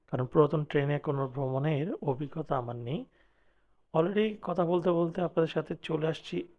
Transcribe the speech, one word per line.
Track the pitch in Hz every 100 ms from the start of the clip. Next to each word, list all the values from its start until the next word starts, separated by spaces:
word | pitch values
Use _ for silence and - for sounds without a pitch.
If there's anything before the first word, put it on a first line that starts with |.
| -
কারণ | 127 127
পুরাতন | 165 147 156 147
ট্রেনে | 151 143 147 151
কোনো | 139 135
ভ্রমণের | 127 135 131 147 147 165 294 151
অভিজ্ঞতা | 127 143 160 151 139
আমার | 120 120 120
নেই। | 170 262 _ _ _ _ _ _ _ _ 156
Already | 170 208 214 208 -
কথা | 175 170
বলতে | 175 170 170
বলতে | 170 165 170
আপনাদের | 170 160 156
সাথে | 156 170 -
চলে | 156 160
আসছি | 151 - 175 -